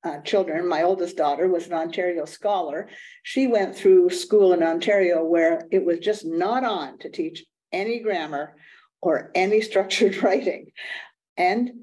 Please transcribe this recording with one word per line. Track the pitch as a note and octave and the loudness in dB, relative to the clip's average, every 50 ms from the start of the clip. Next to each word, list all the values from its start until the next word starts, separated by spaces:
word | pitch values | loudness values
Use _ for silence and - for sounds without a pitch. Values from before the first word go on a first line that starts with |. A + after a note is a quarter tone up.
| - | -8
uh, | E3+ D3+ D3 | -10 -10 -10
children, | - - - G3+ F#3+ E3+ D#3 E3 F3 F3 | -6 -2 0 0 0 0 -4 -4 -2 -2
my | E3+ D3+ E3 | -2 0 2
oldest | F3+ F#3+ F#3+ F3 E3+ - | 2 2 0 -2 -8 -4
daughter, | - D#3 D3 C#3+ D3 E3+ F#3 | -2 -2 0 0 0 0 0
was | F3+ E3+ E3 | 0 -2 -2
an | - E3+ | -4 -6
Ontario | E3 D#3+ E3+ E3 - F3+ F3+ F3 E3 D3 | -6 -6 -6 -4 -4 -4 -2 -2 -4 -6
scholar. | D3+ - - - G#3 G#3 F#3+ E3+ D3+ C#3+ D#3 G#3 - - - - - - - _ | -8 -12 -6 -4 -2 -2 -2 -2 -4 -6 -8 -10 -12 -16 -20 -20 -20 -20 -20 _
She | - - C4 C4+ | -6 -2 0 0
went | B3+ A#3 G#3+ G3 F#3 - | 2 2 0 0 -2 -6
through | - - G3+ F#3+ F#3 F3 F3+ | 0 4 6 8 8 6 4
school | F3+ - - - - G#3+ G3 F#3 F3+ | 0 -2 -4 2 4 6 6 6 4
in | E3+ E3 | 4 2
Ontario | E3 E3 E3+ - A3+ G#3 G3+ F#3+ F3 F3 D#3+ E3 | 0 0 0 0 2 2 2 2 2 2 0 0
where | D#3+ E3+ E3+ E3 E3 E3 D#3+ - - | 2 2 4 4 2 2 0 -4 -2
it | - F#3+ F3 | 0 0 2
was | E3+ E3+ E3 | 2 -2 0
just | - G#3 G#3+ G#3 - | 0 -2 -4 -2 -4
not | D#3+ E3 E3 F3+ G3+ A#3 C4 B3+ | -6 -4 -2 -2 0 0 -2 -2
on | A#3 G#3 F3+ D3 C3+ B2+ - | -2 -4 -4 -6 -10 -14 -14
to | - D3 | -16 -14
teach | - - E3 D#3+ E3 - - _ _ _ _ _ - | -8 -6 -6 -6 -6 -12 -20 _ _ _ _ _ -6
any | F#3 G3 A3 A#3 A#3+ | -6 -4 -4 -4 -4
grammar | A3 A3 G3+ E3+ D#3 D3+ D#3 C#3 D3+ D3+ - _ _ - - - _ _ _ _ | -4 -4 -4 -4 -4 -6 -6 -8 -8 -8 -12 _ _ -20 -20 -20 _ _ _ _
or | - F3 D#3 B2+ - - - | -2 0 0 0 -2 -4 -2
any | F3+ F#3+ G3 G#3 G#3+ | 0 0 4 2 2
structured | A3 - - F#3+ F#3+ - - - A3 G3 G3 | 2 2 0 0 0 0 0 2 2 2 2
<laughs> | - - | 2 0
writing | G#3 F#3+ - - G3 - - - - _ - - - - - - - _ _ _ _ _ | 2 2 2 0 -2 -4 -4 -10 -18 _ -18 -14 -14 -14 -14 -14 -18 _ _ _ _ _
and | - F3 F3+ G3 A3+ A#3+ B3 - - | 0 2 2 2 2 -2 -4 -6 -14